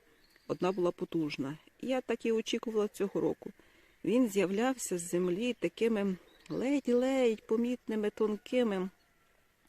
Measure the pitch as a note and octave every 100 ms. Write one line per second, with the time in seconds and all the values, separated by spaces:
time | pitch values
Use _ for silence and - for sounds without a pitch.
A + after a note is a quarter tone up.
0 | _ _ _ - _ - F3+ F#3+ F3 -
1 | F3+ E3 D#3 - C3+ D#3 - _ A#3 C4
2 | - A#3 A#3 A3+ - A#3 A3+ A3 G#3 -
3 | G3 F3 D#3+ - - - - _ _ _
4 | - A3+ B3 G3 F3+ G3 B3 B3+ - F3+
5 | E3+ F3 F3+ F3 A#3+ A#3 F3 - A3+ A3
6 | G3+ F#3 - - - D#3+ A#3 C#4+ B3+ A#3+
7 | B3+ C4+ B3 G#3+ - A3 A#3+ B3 - A3
8 | G#3 - G#3+ G#3 - B3+ A#3+ G3 F#3+ -
9 | _ _ _ _ _ _